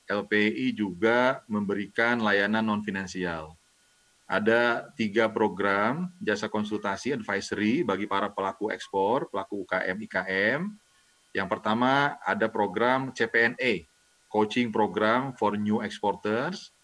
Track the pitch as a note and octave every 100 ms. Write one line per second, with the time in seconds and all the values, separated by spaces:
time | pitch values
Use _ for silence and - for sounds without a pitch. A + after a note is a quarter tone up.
0 | - G2+ G2+ G#2 G#2+ C3 C3 G#2+ G2+ F2
1 | A2+ A#2+ B2+ C3 - G#2 G2 G2+ G2+ -
2 | A#2 A#2+ G#2+ G2+ G2+ A2 A2 G#2 G#2 F#2+
3 | F#2+ F#2+ F2+ E2 D#2 E2 _ _ _ _
4 | _ _ - F#2+ G#2+ A#2 A#2+ A#2 - -
5 | A2 G#2+ A2 A2 G#2+ F2+ G2+ G2 A2 D#3
6 | F3+ - G#2 G#2 G#2+ A2 G#2 G#2+ G#2 F#2+
7 | B2 C3 G#2 G2 - F#2+ G#2+ C#3+ A2 F#2+
8 | G2+ G2 G2+ G2 G2 - G#2 F#2 - F#2+
9 | G2 C3+ - G2+ F#2+ G2+ F2+ F#2 F#2+ G2
10 | A2 F#2 F#2 F#2+ G#2+ C#3 G3+ G#3 _ _
11 | _ _ _ F#2+ F#2+ G#2+ G#2+ A2 B2+ C#3
12 | C#3+ - - G2+ A2 G#2+ G2+ G#2 B2 C3
13 | C3 - A2+ A#2 A#2 B2 B2+ F#2 - _
14 | _ _ _ G#2+ G#2 B2 A#2+ A2+ G#2 F#2+
15 | G#2+ A#2+ C3+ B2 G#2 G#2 G#2 A2 G#2 -
16 | G2+ F2+ G#2+ A2+ D#3 G3 - _